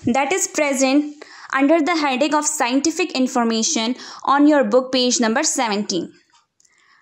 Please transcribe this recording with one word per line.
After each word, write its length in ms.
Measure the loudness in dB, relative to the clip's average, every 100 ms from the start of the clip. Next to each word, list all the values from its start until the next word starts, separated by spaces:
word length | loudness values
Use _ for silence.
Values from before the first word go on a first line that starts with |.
that 280 | -2 0 0
is 160 | -2 -2
present 760 | -2 -2 0 2 2 0 -10 -20 -20 -6
under 300 | -2 2 2
the 140 | 2 0
heading 400 | 0 0 0 0
of 100 | -2
scientific 680 | -2 -2 0 -2 -2 -4
information 840 | -2 -2 0 0 0 -2 -2 -2 -6 -10 -8 0
on 220 | 4 6
your 160 | 4
book 280 | 4 2 2
page 280 | 0 2 2
number 220 | 0 0
seventeen. 720 | -2 -2 -2 -4 -4 -6 -6 -14 _ _ _ _ _ _ _ _